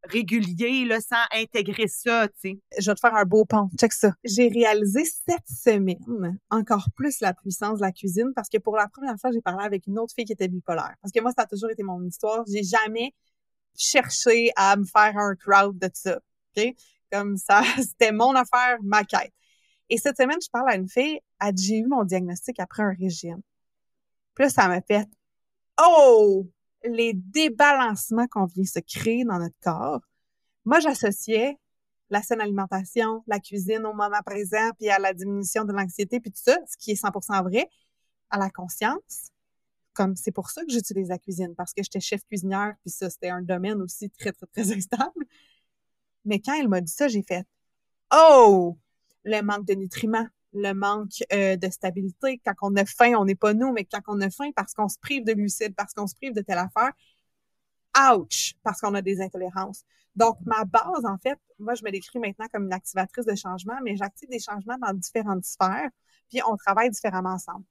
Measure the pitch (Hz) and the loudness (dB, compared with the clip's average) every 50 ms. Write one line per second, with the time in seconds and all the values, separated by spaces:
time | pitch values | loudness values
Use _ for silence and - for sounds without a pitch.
0 | 571 - - 226 233 170 214 233 208 175 180 170 240 240 262 262 254 240 220 226 | -16 -4 -4 -4 -2 0 0 0 0 -2 -2 -4 -2 -2 0 0 0 0 0 -2
1 | 220 - 247 233 233 214 - 220 226 - _ 233 202 185 190 - 220 190 - - | -2 -2 0 0 0 0 -2 -4 -6 -4 _ -4 -4 -4 -2 -2 -2 -4 -4 -4
2 | - 240 233 233 220 208 _ - - 190 190 196 _ _ - - 196 208 208 - | -2 0 2 2 2 0 _ -8 -10 -10 -10 -10 _ _ -8 -4 -2 -2 -2 2
3 | - 240 226 220 202 180 190 214 214 - - 214 202 190 - - - 226 - - | 2 4 4 4 2 4 4 4 4 4 2 0 0 0 0 2 2 2 2 4
4 | - 208 190 _ _ 240 202 214 247 240 196 233 233 220 214 214 214 202 196 262 | 2 2 2 _ _ -4 2 4 4 4 4 4 4 4 4 2 2 2 2 0
5 | 320 330 - - - - 349 339 - - - - - 247 220 202 196 185 180 - | -2 -2 -4 -8 -4 -2 -4 -4 -4 -10 -14 0 2 2 4 4 2 0 -2 -4
6 | - 233 240 220 185 170 180 196 _ _ 208 226 214 - 226 202 190 - - - | -6 -8 -6 -4 -4 -4 -6 -8 _ _ -2 -2 0 0 0 0 0 -4 -4 -2
7 | 254 294 262 - 226 190 180 _ _ 196 180 - 208 208 214 208 202 190 185 - | -4 -4 -2 -2 -2 -2 -2 _ _ -10 -8 -6 -4 -4 -2 -2 -2 -4 -4 -4
8 | - 196 170 196 233 262 262 - 208 - - 214 - 220 208 214 202 208 _ - | -6 -4 -2 0 -2 -2 -2 -6 -8 -2 -2 -2 -2 0 0 0 0 -2 _ -10
9 | 269 269 226 196 - 254 240 233 - 185 180 190 202 208 202 196 _ - 196 220 | -8 -8 -8 -4 -4 -2 -2 -2 -4 -4 -6 -4 -6 -4 -6 -6 _ -6 -6 -6
10 | 226 233 - - 233 208 220 - 190 185 180 180 - - 170 160 - - - _ | -6 -6 -6 -8 -6 -6 -4 -4 -4 -4 -4 -6 -6 -6 -6 -4 -6 -8 -12 _
11 | _ 196 - 233 220 247 254 - 220 - 214 196 220 226 220 220 202 196 180 180 | _ -2 -2 0 0 0 0 0 -2 -2 -2 -8 -6 -6 -6 -6 -6 -8 -6 -8
12 | 180 180 170 - - 208 220 226 233 208 202 214 208 180 185 226 220 214 214 226 | -8 -10 -8 -6 -4 -2 -2 -2 -4 -4 -4 -4 -4 0 0 0 0 0 -4 -6
13 | 240 277 _ _ _ _ _ _ _ _ _ _ _ _ _ - - - - 285 | -6 -8 _ _ _ _ _ _ _ _ _ _ _ _ _ -6 -4 2 2 2
14 | - - - - - 247 226 233 233 233 - - 196 196 202 202 202 180 - 214 | 2 2 -4 -2 2 4 4 4 4 2 2 4 4 4 4 4 2 2 4 6
15 | 208 214 208 208 208 202 196 180 - 202 202 196 196 202 196 180 - 190 - - | 6 6 4 0 -2 -2 -2 -4 0 4 6 6 6 4 0 -4 -6 -6 -6 -4
16 | - 185 170 - _ _ _ _ _ _ _ 208 214 240 254 _ _ _ _ _ | -4 -4 -4 -4 _ _ _ _ _ _ _ -2 -2 -2 -2 _ _ _ _ _
17 | _ _ - 202 202 202 202 190 - - 202 208 240 240 - - 262 - - _ | _ _ -4 -4 -2 -2 -4 -4 2 6 6 6 6 4 0 -2 -4 -4 2 _
18 | 233 220 214 214 233 254 269 262 247 - - 247 247 247 247 233 208 196 208 214 | 4 4 6 4 4 6 6 4 2 4 2 2 4 2 0 -2 -2 2 2 2
19 | 208 - - - - - _ _ _ _ _ _ _ _ _ _ _ _ 233 226 | 2 2 -2 -2 -2 -2 _ _ _ _ _ _ _ _ _ _ _ _ -4 0
20 | - 285 262 - 262 254 302 349 359 - - 240 254 269 220 190 185 185 - 247 | 0 -2 2 2 2 2 2 -2 -4 -6 -4 -2 0 0 0 0 -2 -2 0 0
21 | 262 302 311 285 _ _ _ _ 202 208 196 185 190 190 220 220 220 247 277 254 | 0 0 -2 -6 _ _ _ _ -4 -2 -2 -2 -2 0 0 0 0 0 0 0
22 | 208 180 185 185 180 175 175 180 - - 247 - - - - - 214 202 185 175 | 0 0 -2 -2 -2 -4 -8 -8 -10 -12 -8 -8 -10 -10 -4 -2 -2 -2 -2 -2
23 | 185 190 170 165 - 170 170 180 - _ _ _ _ _ _ _ _ _ _ _ | -4 -6 -6 -6 -10 -12 -12 -12 -16 _ _ _ _ _ _ _ _ _ _ _
24 | _ _ _ _ _ _ _ - 262 277 - - 208 185 180 185 - _ 208 208 | _ _ _ _ _ _ _ 2 2 2 6 4 4 4 4 0 0 _ 0 0
25 | 208 208 _ _ _ _ _ _ _ _ _ _ _ _ _ - 311 349 339 311 | 0 -2 _ _ _ _ _ _ _ _ _ _ _ _ _ 6 6 8 10 10
26 | 285 262 233 220 214 202 196 190 190 180 _ _ _ _ _ _ - 240 233 226 | 10 10 10 10 8 6 4 2 -2 -6 _ _ _ _ _ _ -8 -6 -2 -2
27 | 233 233 226 185 185 190 196 302 311 302 233 214 285 285 285 269 254 226 214 190 | -2 -2 -2 -6 -8 -6 -2 0 0 0 4 4 6 6 6 4 2 0 -2 -4
28 | - - 220 226 240 247 - 214 190 175 175 180 190 180 - 180 170 _ - - | -4 -2 0 0 0 0 0 -2 -2 -2 0 -4 -4 -4 -4 -8 -8 _ -10 -4
29 | - 226 226 240 254 233 196 180 170 170 - _ _ 180 160 165 - - - 240 | -2 0 0 0 0 -2 -2 -2 -4 -6 -8 _ _ -4 -4 -2 -4 -6 -6 -6
30 | _ _ _ _ _ _ _ _ _ _ _ _ _ 214 262 339 311 311 269 - | _ _ _ _ _ _ _ _ _ _ _ _ _ 2 4 4 4 2 -2 0
31 | - 208 202 - - - 220 220 233 277 285 _ _ _ _ _ _ _ _ _ | -2 -2 -2 -4 -4 -2 0 0 0 -2 -4 _ _ _ _ _ _ _ _ _
32 | _ _ 202 208 208 - 247 220 214 208 202 196 190 185 202 190 190 - - 240 | _ _ -4 -4 -2 -2 -2 -2 -2 -2 -2 -4 -4 -4 -4 -6 -6 -4 -2 -2
33 | 226 220 220 226 226 - 214 202 - - 202 202 180 196 220 220 220 214 214 208 | -2 -2 -2 -6 -6 -6 -6 -6 -6 -8 -8 -6 -4 -2 -4 -4 -4 -6 -4 -4
34 | 208 208 202 208 202 - 202 202 208 180 196 214 220 226 226 _ 220 208 196 196 | -4 -2 -2 -4 -6 -6 -8 -8 -6 -4 -2 0 0 0 -2 _ 0 2 2 2
35 | 196 190 190 175 190 202 202 202 196 175 - 220 220 202 202 202 196 185 - - | 2 0 -4 -4 -6 -6 -6 -6 -6 -4 -4 -4 -4 -2 -4 -4 -4 -6 -4 -6
36 | 202 185 - 247 233 202 - - - - 269 349 311 - - _ - - 208 202 | -6 -4 -4 -6 -6 -8 -14 -4 0 2 2 2 0 -10 -16 _ -6 -6 -6 -4
37 | - 202 185 196 - - 208 190 180 185 180 233 339 - _ _ _ _ _ _ | -4 -6 -6 -6 -8 -4 -2 -2 -2 0 -2 -2 -2 -4 _ _ _ _ _ _
38 | _ _ _ _ _ _ - 202 196 190 - - 180 180 - - 220 226 285 370 | _ _ _ _ _ _ -4 -4 -4 -4 -6 -10 -14 -14 -8 -4 -4 -4 -4 -4
39 | _ _ - - - - _ _ _ _ _ _ _ _ _ _ _ _ _ - | _ _ -18 -18 -18 -20 _ _ _ _ _ _ _ _ _ _ _ _ _ -2
40 | 202 190 190 180 - - 185 - 185 - - - 330 320 247 240 196 - 202 190 | -2 -2 -2 -4 -8 -8 -8 -8 -10 -10 -12 -12 -8 -4 -4 -4 -4 -4 -6 -6
41 | 190 175 185 175 _ - 190 170 185 175 170 - 180 - - - 196 - - 202 | -6 -6 -8 -10 _ -10 -8 -8 -8 -8 -8 -10 -10 -10 -8 -8 -10 -8 -8 -10
42 | - - 214 196 - _ 214 196 175 190 190 190 202 208 208 _ _ 175 170 - | -8 -6 -8 -8 -8 _ -10 -6 -6 -4 -4 -4 -4 -6 -8 _ _ -16 -12 -10
43 | 190 180 - - - 180 180 180 180 175 185 180 180 202 214 208 190 180 - - | -10 -10 -10 -10 -10 -8 -8 -8 -6 -6 -6 -4 -4 -4 -4 -6 -6 -8 -10 -12
44 | 208 202 _ _ - 208 185 _ - _ _ 208 226 190 226 196 185 - - 240 | -14 -14 _ _ -10 -10 -10 _ -18 _ _ -4 -4 -4 -4 -4 -4 -6 -2 -4
45 | 262 359 _ 339 285 _ _ _ _ _ _ _ _ _ _ _ _ _ _ _ | -4 -4 _ -12 -14 _ _ _ _ _ _ _ _ _ _ _ _ _ _ _
46 | _ _ _ _ _ 208 208 196 208 - 285 311 285 226 196 180 180 160 - - | _ _ _ _ _ -4 -4 -2 -2 -2 -2 0 0 0 0 0 -2 -6 -4 -2
47 | 285 285 226 208 190 _ 185 180 190 _ _ _ _ _ _ _ _ _ _ _ | -2 0 0 -2 -4 _ -6 -6 -6 _ _ _ _ _ _ _ _ _ _ _
48 | _ _ - 302 320 320 294 262 240 208 202 190 175 170 175 _ _ _ _ _ | _ _ 8 10 12 12 12 12 12 10 10 8 4 0 -4 _ _ _ _ _
49 | _ _ _ _ _ 202 214 214 208 202 208 202 202 180 196 196 196 185 - - | _ _ _ _ _ -4 -2 -2 0 -2 -2 -4 -2 -2 -2 -2 -2 -8 -8 -6
50 | - 214 220 226 226 233 _ _ _ _ _ 202 202 196 196 196 196 202 208 214 | -4 -2 -2 -2 -4 -6 _ _ _ _ _ -6 -4 -4 -2 -2 -2 -2 -2 -2
51 | 214 202 - - - - 196 202 196 190 190 180 170 185 180 - - 185 175 196 | -4 -10 -8 -10 -6 -2 0 0 2 2 0 0 -2 -6 -8 -6 -6 -6 -6 -4
52 | 190 190 175 _ - 269 262 247 _ 226 196 - 202 202 202 196 196 202 - - | -6 -8 -8 _ -4 -4 -4 -2 _ -6 -6 -4 -2 0 2 2 0 0 4 6
53 | 240 240 240 226 196 190 196 - - 208 214 220 247 269 247 226 190 _ - - | 6 6 6 4 2 2 0 2 2 2 2 2 2 0 -2 -2 -4 _ -10 -12
54 | - - 208 202 196 196 - - 285 294 285 - 190 - - - 214 196 - - | -8 -6 -4 -2 -2 -4 -4 -6 -8 -6 -4 -6 -6 -6 -4 -6 -6 -6 -6 -10
55 | - - 285 277 233 214 226 202 208 202 - - 220 214 190 - 202 196 - - | -8 -6 -6 -4 -2 -2 -2 -2 -2 -4 -4 -4 -6 -8 -6 -8 -10 -8 -8 -8
56 | 208 196 - _ - 269 233 208 196 - 190 170 180 190 - 214 233 262 277 _ | -8 -8 -10 _ -12 -8 -8 -8 -6 -4 -4 -4 -4 -4 -2 -2 -2 -2 -2 _
57 | _ _ _ _ _ _ _ _ _ _ _ _ _ _ _ _ _ _ _ 269 | _ _ _ _ _ _ _ _ _ _ _ _ _ _ _ _ _ _ _ 4
58 | 269 269 240 196 165 - - - - - - _ _ 220 196 - - 208 202 202 | 6 6 6 4 2 -4 -6 -4 -4 -6 -8 _ _ -6 -6 -2 -4 -2 -2 -2
59 | 190 190 196 180 190 185 - 185 185 185 180 190 190 202 196 - _ _ _ _ | -2 -2 -4 -4 -4 -8 -6 -8 -8 -6 -6 -8 -8 -8 -10 -18 _ _ _ _
60 | _ _ _ 196 226 220 226 - 175 - 226 220 220 190 - 226 - 339 370 311 | _ _ _ 2 4 4 4 -2 -4 -4 -2 -2 -2 2 0 0 2 2 -4 -4
61 | 233 220 196 190 _ 254 285 - _ _ _ _ 208 214 240 233 214 214 190 196 | -2 -4 -6 -4 _ -6 -6 -6 _ _ _ _ -8 -8 -8 -6 -6 -8 -8 -8
62 | 180 - _ 247 226 202 196 _ 220 226 - 214 202 190 185 185 _ - - 190 | -10 -10 _ -8 -8 -8 -8 _ -12 -10 -6 -6 -6 -4 -6 -8 _ -8 -6 -4
63 | 185 190 _ - 240 220 208 202 - 190 180 185 180 202 240 269 262 233 202 196 | -6 -4 _ -6 -4 -4 -4 -4 -6 -10 -10 -10 -10 -10 -10 -8 -6 -6 -6 -6
64 | 196 196 _ - - 262 254 233 - - 208 208 196 214 247 262 247 208 196 196 | -6 -8 _ -14 -18 -14 -12 -12 -10 -10 -12 -12 -10 -10 -10 -6 -6 -6 -6 -6
65 | 175 - _ 233 214 208 196 180 180 - - _ 196 190 196 254 302 285 _ _ | -8 -8 _ -6 -4 -4 -4 -4 -6 -10 -4 _ 0 0 0 -2 -6 -8 _ _
66 | _ _ _ _ _ _ - 247 - - 220 202 - 202 196 208 233 247 214 - | _ _ _ _ _ _ -6 -2 -2 -2 -4 -2 0 0 2 2 2 0 0 -2
67 | - 214 190 185 180 185 185 180 - - 170 196 196 _ | -6 -4 -4 -4 -4 -4 -6 -6 -8 -12 -16 -16 -16 _